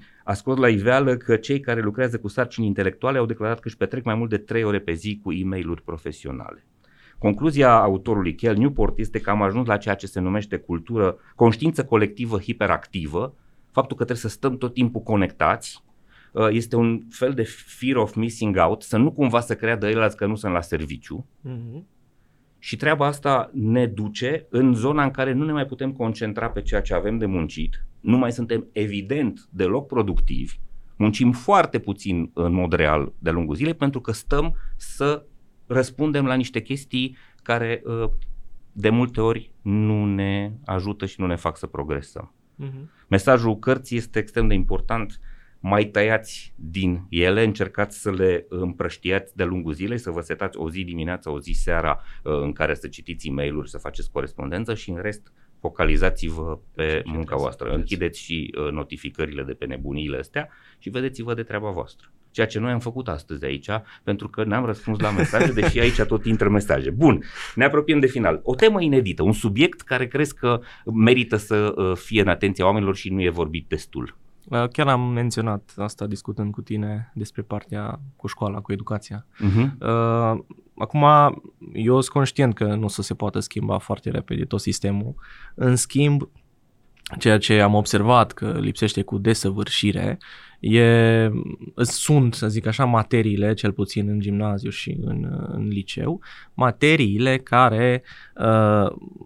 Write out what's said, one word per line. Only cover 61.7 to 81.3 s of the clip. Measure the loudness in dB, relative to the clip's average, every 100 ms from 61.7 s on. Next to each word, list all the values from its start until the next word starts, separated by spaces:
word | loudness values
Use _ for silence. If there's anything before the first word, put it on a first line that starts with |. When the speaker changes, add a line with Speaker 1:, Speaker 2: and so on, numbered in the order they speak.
Speaker 1:
voastră. | -8 -10 -14 _ _ _
Ceea | -2 -2
ce | -2
noi | -2
am | -2
făcut | -4 -6 -6
astăzi | -8 -8 -8 -6
aici, | -6 -6 -8 -8 -10
pentru | -6 -4 -6
că | -6
n-am | -2 0 0
răspuns | -4 -4 -2
la | 0
mesaje, | 0 0 2 2 2
Speaker 2:
<laughs> |
Speaker 1:
deși | 2 4
aici | 4 4
tot | 2 0 0
intră | 2 4
mesaje. | 4 2 0 0
Bun, | 4 6 6 0 -12 -8 2
ne | 4
apropiem | 4 2 4
de | 4
final. | 2 2 2
O | 0 4
temă | 4 4
inedită, | 4 4 2 2
un | 2
subiect | 2 0 2 2 0
care | -4 -4 -2
crezi | -2 -4 -2
că | 0 0 -2 -12 -4
merită | 4 6 6 4 -2
să, | 0 0 0 0
uh, | 0 -2
fie | 0 2
în | 4
atenția | 4 0 2 2
oamenilor | 4 2 -2
și | -4
nu | 0
e | 0
vorbit | 0 -2 -4 -6
destul. | -8 -8 -10 -10 -14 -20 -20 -6
Speaker 2:
Uh, | -2 -2
chiar | 0 2
am | 2 0
menționat | 0 -2 -2 -2 -4 -6 -8
asta | -8 -6 -8
discutând | -8 -8 -6 -6
cu | -6
tine | -6 -6 -4 -6 -8 -10
despre | -10 -10
partea | -10 -10 -8 -10 -8 -10 -14 -12
cu | -12
școala, | -6 -6 -6
cu | -6
educația. | -8 -6 -8 -8 -14 -14 -2
Speaker 1:
Mhm. | 2 2 2 0
Speaker 2:
Uh, | -2 0 2 2 0 -2 -6 -20 _ -8
acum, | -2 4 8 8 8